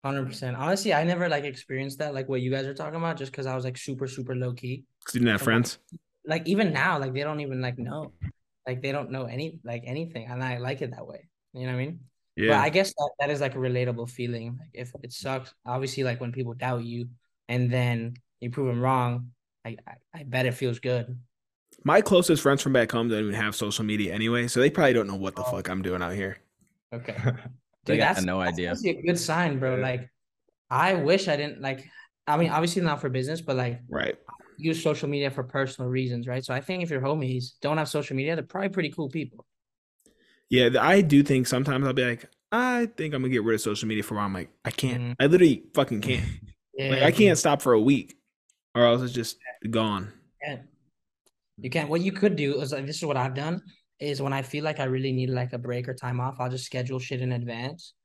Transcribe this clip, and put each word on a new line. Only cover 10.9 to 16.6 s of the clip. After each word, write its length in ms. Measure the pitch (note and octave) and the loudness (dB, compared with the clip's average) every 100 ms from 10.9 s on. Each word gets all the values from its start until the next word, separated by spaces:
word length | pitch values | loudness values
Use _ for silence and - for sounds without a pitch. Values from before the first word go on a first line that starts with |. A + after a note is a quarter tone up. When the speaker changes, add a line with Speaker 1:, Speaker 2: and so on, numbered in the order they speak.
Speaker 1:
that 140 | B2 - | -8 -14
way. 200 | - _ _ _ | -16 _ _ _
You 80 | B2+ | -10
know 60 | B2+ | -4
what 140 | B2+ | -4
I 40 | C3+ | -4
mean? 140 | E3+ - _ _ - | -8 -16 _ _ 0
Speaker 2:
Yeah. 140 | G#2+ C#3+ | 4 6
Speaker 1:
But 0 | D3 | 4
I 40 | |
guess 240 | E3+ G3 | 2 0
that, 160 | - D3 - | -2 -4 -2
that 100 | C#3+ | -2
is, 120 | D3 | 0
like, 140 | C#3 B2+ | -2 -2
a 20 | |
relatable 520 | B2+ B2 B2 A#2 A#2 | -2 0 0 -2 -8
feeling. 480 | B2 A#2+ A#2 A#2 B2+ | -6 -6 -6 -8 -10
Like, 100 | D#3+ | -14
if 180 | - B2 - | -14 -14 -14
it 80 | C3 | -16
sucks, 400 | - C#3 C3 C3 _ B2 | -10 -6 -6 -6 _ -6
obviously, 380 | B2+ C3+ C3 | -4 -4 -2
like, 160 | C3 A#2+ | -2 -2
when 100 | A#2+ | -6
people 220 | B2+ A#2+ | -6 -6
doubt 300 | A#2+ | -4